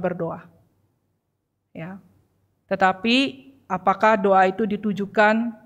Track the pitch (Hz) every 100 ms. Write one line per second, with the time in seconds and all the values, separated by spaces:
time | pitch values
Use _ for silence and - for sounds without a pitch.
0 | 180 175 165 165 - _ _ _ _ _
1 | _ _ _ _ _ _ _ 175 165 190
2 | _ _ _ _ _ _ - 190 190 190
3 | 233 247 269 - - _ - 185 196 196
4 | 214 220 196 190 190 185 220 202 214 190
5 | 202 - 208 220 233 226